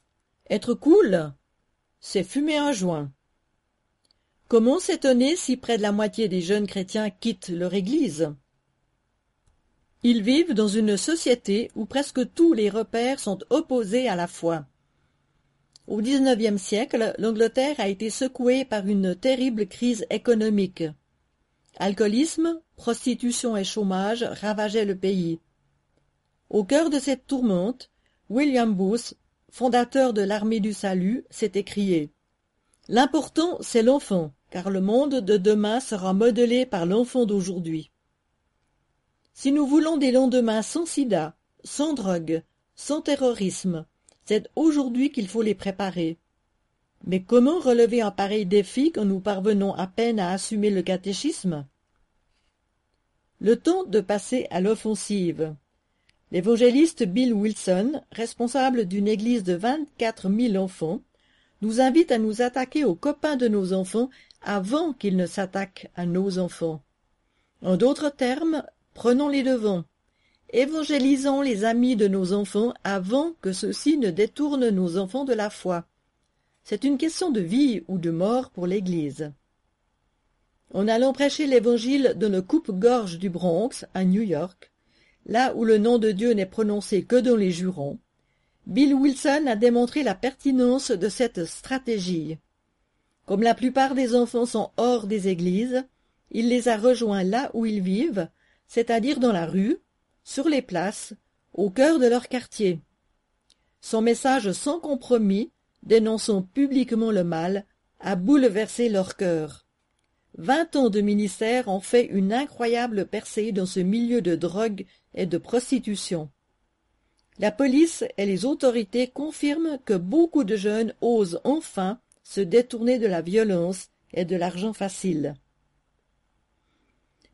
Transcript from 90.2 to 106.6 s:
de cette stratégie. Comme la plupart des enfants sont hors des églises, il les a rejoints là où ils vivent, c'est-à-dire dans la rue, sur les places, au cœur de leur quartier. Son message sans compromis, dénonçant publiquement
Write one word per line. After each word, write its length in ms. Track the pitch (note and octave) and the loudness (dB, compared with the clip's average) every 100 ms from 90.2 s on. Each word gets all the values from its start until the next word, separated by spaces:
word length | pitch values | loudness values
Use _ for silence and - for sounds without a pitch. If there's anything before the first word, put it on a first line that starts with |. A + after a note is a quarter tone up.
| B3 - C#4 B3+ B3 C4 - | -4 -4 0 2 2 2 0
de 180 | F#3+ G3+ | -2 -2
cette 380 | - A#3 - E3 | -2 -4 -4 -8
stratégie. 920 | - - C4 A#3+ G#3+ F3+ E3+ D#3 D#3+ _ _ _ _ _ _ _ _ | -10 -8 -6 -4 -4 -2 -4 -6 -12 _ _ _ _ _ _ _ _
Comme 180 | - G3 | -4 0
la 120 | A#3 | 2
plupart 400 | A#3 B3+ C4+ C4+ | 2 0 2 0
des 200 | C4+ B3 | 2 0
enfants 320 | A#3+ A#3+ A#3+ A#3+ | 2 2 0 -2
sont 240 | A3 - - | -2 -4 -2
hors 300 | A#3+ A#3+ G3 | 0 0 -2
des 220 | G#3+ F#3+ | -2 -2
églises, 560 | E3+ F3+ F#3 B3 B3+ C4 _ _ _ _ | 0 0 0 0 -4 -6 _ _ _ _
il 200 | A3 A#3 | -2 0
les 180 | B3 A#3+ | 2 2
a 80 | G#3+ | 2
rejoints 480 | A#3+ A#3 A3+ G3 | 4 2 2 0
là 260 | F#3 A3+ C#4+ | 0 -2 -2
où 100 | A#3 | -4
ils 160 | A3+ G#3 | -2 -2
vivent, 480 | F#3 G3 E4 G3 D#3+ _ _ _ _ | -2 0 0 -2 -6 _ _ _ _
c'est-à-dire 500 | A#3+ A#3 A3+ B3 C#4 | -4 0 0 0 0
dans 140 | A#3+ | 2
la 140 | F#3 D#3+ | 0 0
rue, 320 | F#3 G#3 F4+ _ _ _ _ | 0 0 -2 _ _ _ _
sur 240 | - - D#4+ | -12 -4 0
les 140 | C#4 | 0
places, 520 | B3+ F3 F#3 - - G#3 _ _ _ | 0 -4 -4 -6 -12 -18 _ _ _
au 160 | - G3+ | -4 -2
cœur 300 | F#3+ D4 D#4+ | 4 4 6
de 80 | A#3+ | 4
leur 220 | A#3+ - | 2 -2
quartier. 520 | B3 - - G3 E3 - _ _ _ _ _ _ _ _ _ | -8 -8 -2 -2 -2 -8 _ _ _ _ _ _ _ _ _
Son 200 | - A3 | -6 0
message 520 | A3+ A3+ C4+ C4+ G3+ | 2 2 2 2 0
sans 260 | F3+ D4 E4+ | -4 -4 -4
compromis, 720 | D4+ C#4 - A#3 G3+ G3 C#4 _ _ _ | -4 -4 0 2 2 0 -2 _ _ _
dénonçant 600 | - A3+ A3 A3 - G3 | 2 4 4 -2 0 -2
publiquement 680 | F#3 C4+ | -2 -2